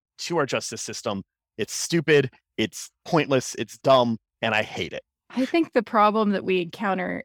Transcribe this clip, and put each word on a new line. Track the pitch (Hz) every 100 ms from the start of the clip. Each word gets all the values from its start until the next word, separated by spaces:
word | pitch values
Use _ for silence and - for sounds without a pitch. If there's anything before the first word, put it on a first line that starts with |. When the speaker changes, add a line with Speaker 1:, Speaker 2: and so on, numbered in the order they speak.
| _ -
Speaker 1:
to | - 170
our | 139
justice | 120 - 113
system. | - 110 117 98 - _ _ -
It's | 107
stupid, | - - 170 156 147 135 _ _ -
it's | 110 - - _
pointless, | - 165 135 135 - -
it's | 113 -
dumb, | 135 131 120 110 _ _
and | 113
I | 110
hate | 104 - 87
it. | - - _ _
Speaker 2:
I | - 262
think | 339 320
the | 254
problem | 214 220 208 214 208
that | 196
we | - 185
encounter | 170 - 202 185 180 175